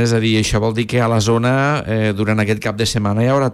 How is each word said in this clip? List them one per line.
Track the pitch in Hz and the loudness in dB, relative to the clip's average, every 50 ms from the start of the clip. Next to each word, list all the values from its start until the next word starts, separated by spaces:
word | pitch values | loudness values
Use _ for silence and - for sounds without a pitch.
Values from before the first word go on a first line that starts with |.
és | 117 117 | 0 2
a | 117 113 | 0 0
dir, | 110 113 110 110 | 2 2 2 2
això | 107 - - 110 | 0 0 0 0
vol | 107 113 110 | 0 0 -2
dir | 117 113 107 | -2 -4 -2
que | 120 123 | 0 0
a | 117 113 | 0 2
la | 117 110 98 | 2 2 2
zona, | 113 117 117 117 123 131 135 139 143 151 139 - | 2 2 2 2 2 0 2 0 0 0 -2 -2
eh, | - 113 110 110 107 | -2 -2 -2 0 0
durant | 101 98 107 107 110 107 104 | 0 -2 0 0 0 0 0
aquest | 101 110 107 | 0 -2 -2
cap | - 113 104 | -2 -6 -4
de | 104 113 | -2 -2
setmana | - - 113 104 101 101 110 117 | -2 -2 -2 -2 0 0 0 2
hi | 127 | 2
haurà | 135 139 135 123 | 2 2 0 0